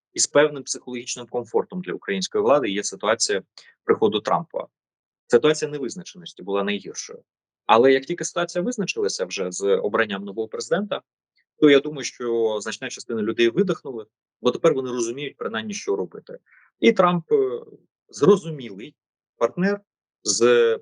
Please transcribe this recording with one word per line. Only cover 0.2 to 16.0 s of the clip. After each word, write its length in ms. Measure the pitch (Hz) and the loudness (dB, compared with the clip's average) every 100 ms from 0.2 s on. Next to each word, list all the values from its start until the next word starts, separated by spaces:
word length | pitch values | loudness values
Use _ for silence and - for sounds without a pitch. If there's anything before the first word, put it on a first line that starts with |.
| - | 2
певним 360 | 143 151 143 | 4 4 0
психологічним 640 | 123 123 - 123 123 127 120 | -8 -10 -8 -10 -8 -12 -8
комфортом 540 | - - 113 - 92 | -8 -2 -2 -2 -6
для 120 | 90 | -8
української 500 | - - 95 92 107 | -8 -6 -6 -2 0
влади 260 | 107 143 113 | 2 2 2
є 140 | 98 | -4
ситуація 600 | 101 95 104 117 - 98 - - - _ | -6 -4 -2 0 0 -2 -4 -18 -20 _
приходу 380 | - - 107 104 | -2 2 2 0
Трампа. 460 | - 170 165 - - _ _ _ _ _ _ | 0 -2 -2 -10 -10 _ _ _ _ _ _
Ситуація 440 | 156 156 151 147 | 4 4 2 -4
невизначеності 720 | 147 120 92 - 90 85 - | -6 -8 -10 -14 -16 -18 -14
була 200 | 92 98 | -4 -2
найгіршою. 600 | 101 101 78 - - - _ _ _ _ - | -2 -4 -8 -14 -14 -18 _ _ _ _ 4
Але 280 | 113 135 | 6 6
як 120 | 135 135 | 4 0
тільки 200 | 175 165 | -6 -6
ситуація 360 | 175 175 180 | -4 -4 -4
визначилася 640 | 208 233 175 117 98 - 92 | -4 -4 -6 -2 -4 -2 -6
вже 260 | 95 92 | -4 -6
з 260 | 90 98 92 | -2 0 2
обранням 460 | 104 110 107 98 | 2 0 0 -4
нового 240 | 101 104 110 | -6 -8 -8
президента, 540 | 117 - 175 208 143 - _ _ _ _ _ | -8 -4 -4 -2 -8 -10 _ _ _ _ _
то 100 | 151 | 6
я 100 | 139 | 6
думаю, 240 | 151 151 | 4 -6
що 540 | 120 - 120 117 113 107 | -10 -6 -2 2 2 0
значна 280 | 107 - 127 | -6 -8 -10
частина 320 | - - 113 | -10 -6 -4
людей 280 | 104 - 117 | -2 2 2
видихнули, 560 | 135 185 170 143 117 104 _ _ _ | 4 0 -2 -8 -12 -14 _ _ _
бо 100 | 165 | -2
тепер 220 | - 165 | 2 2
вони 180 | 135 127 | 2 -2
розуміють 460 | 123 117 131 143 - | -4 -4 -6 -10 -8
принаймні, 360 | 110 110 110 | -8 -6 -8
що 220 | 98 - | -8 -4
робити. 440 | 95 | -4